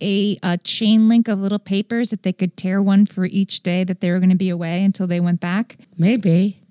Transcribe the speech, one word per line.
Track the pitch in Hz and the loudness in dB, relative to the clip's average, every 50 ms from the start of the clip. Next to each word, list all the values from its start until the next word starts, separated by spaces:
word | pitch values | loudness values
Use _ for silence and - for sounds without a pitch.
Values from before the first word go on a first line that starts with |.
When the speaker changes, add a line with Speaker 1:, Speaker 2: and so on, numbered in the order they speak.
Speaker 1:
a, | 165 202 196 202 202 208 190 - - | -4 -2 -2 0 0 -2 -4 -4 -4
a | 180 175 | -4 -4
chain | 175 - - - - 220 214 220 220 220 | -4 -4 -4 -4 0 2 2 4 4 4
link | 220 233 233 226 233 | 4 4 4 2 0
of | 208 190 | -2 -2
little | 196 196 208 202 | -2 -2 -4 -4
papers | - - 196 196 202 - 233 233 240 - | -4 -4 -4 -4 -4 -2 -4 -4 -4 -4
that | 214 - - | -6 -6 -6
they | 185 180 | -6 -4
could | - 185 170 - | -2 -4 -6 -6
tear | - - 185 190 196 | -6 -6 -4 -2 0
one | 196 196 196 196 208 | 2 4 4 4 4
for | - - 185 185 | 2 0 -4 -4
each | 185 - 202 196 - - - | -2 -2 -2 -2 -2 -4 -6
day | - 185 175 185 185 | -4 -2 -2 -2 -2
that | 180 180 - | -4 -4 -4
they | 190 175 | -2 -2
were | 175 185 | 2 4
gonna | 180 185 185 | 4 4 4
be | 180 196 185 | 2 2 -2
away | 175 170 170 165 175 180 196 | -2 -4 -4 -4 -2 0 0
until | 196 - - 185 | 0 0 -2 -2
they | 175 175 175 | -2 0 0
went | 175 175 175 - | 0 0 0 -2
back? | 175 175 185 208 240 - - _ - _ - 165 | -2 -2 -2 -4 -4 -6 -10 _ -20 _ -4 0
Speaker 2:
Maybe. | 165 202 262 220 - 175 165 180 196 208 - _ _ _ | 0 2 2 2 2 2 2 2 2 0 -4 _ _ _